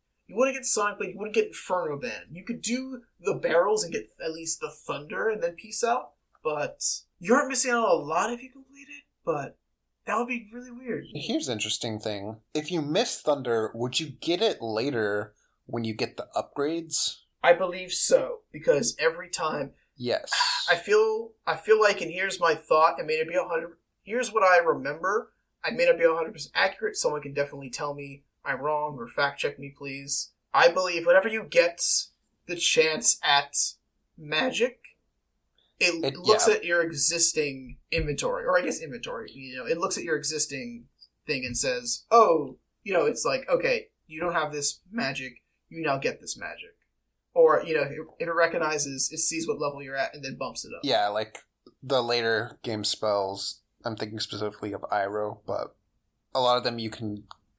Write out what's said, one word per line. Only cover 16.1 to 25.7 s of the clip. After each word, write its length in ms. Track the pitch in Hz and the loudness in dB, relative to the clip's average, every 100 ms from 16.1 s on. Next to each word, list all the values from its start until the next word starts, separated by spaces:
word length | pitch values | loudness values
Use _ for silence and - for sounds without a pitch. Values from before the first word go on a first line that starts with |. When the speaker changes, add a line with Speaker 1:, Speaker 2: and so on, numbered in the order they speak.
| - | -6
Speaker 2:
the 120 | - 110 | -6 -4
upgrades? 800 | - - 143 165 160 - - - _ _ | -4 -2 -2 -2 -2 -2 -2 -4 _ _
Speaker 1:
I 100 | 170 | 4
believe 400 | 170 185 185 185 | 4 2 -4 -4
so, 480 | - - 170 127 - _ | 2 6 6 4 -8 _
because 420 | 151 - 147 - - | -4 2 4 2 0
every 300 | 160 165 175 | 0 0 -6
time 440 | - 156 151 - - _ - | -4 -4 -4 -8 -12 _ -8
Speaker 2:
Yes. 280 | 120 110 - - - - - | -2 -2 0 0 0 0 0
Speaker 1:
I 60 | 170 | 0
feel, 560 | 196 214 220 220 233 _ - | 4 4 4 0 -4 _ -4
I 100 | - | 0
feel 220 | - 214 | 4 6
like, 220 | 208 196 | 6 4
and 100 | 165 | -4
here's 300 | 180 190 - | -4 -4 2
my 140 | 170 | 2
thought, 420 | 156 - 160 165 165 | 2 4 6 6 4
I 40 | |
may 160 | 156 156 | -2 -2
not 100 | 160 | 0
be 60 | |
a 100 | 175 | -2
hundred, 320 | 175 165 170 - _ _ | 0 -2 -4 -12 _ _
here's 300 | - 226 240 | -6 -4 0
what 100 | 214 | 4
I 140 | 190 175 | 6 6
remember. 720 | 165 139 135 156 175 214 - _ _ _ | 6 2 -2 -4 -2 -2 -2 _ _ _
I 100 | 160 | -6